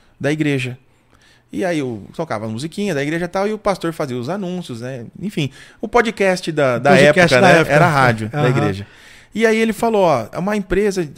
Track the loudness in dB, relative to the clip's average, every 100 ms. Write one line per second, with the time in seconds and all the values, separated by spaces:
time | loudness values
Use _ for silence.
0 | _ -8 -4 -2 0 -2 -4 -12 _ _
1 | _ _ _ _ _ -6 -4 -2 -4 -8
2 | -12 -10 -8 -6 -6 -8 -8 -6 -4 -2
3 | -2 -4 -4 -4 -4 -2 -2 -2 -4 -4
4 | -6 -6 -6 -6 -6 -8 -8 -12 -12 -12
5 | -14 -12 -8 -4 -4 -6 -20 -14 -2 0
6 | 0 0 0 0 -4 0 0 2 4 6
7 | 6 6 4 6 6 6 4 4 4 4
8 | 2 2 -2 -2 0 0 -2 -4 -10 -18
9 | -20 -20 _ -2 2 2 0 0 0 2
10 | 2 2 -2 -6 -4 -4 -2 0 0 -2
11 | -6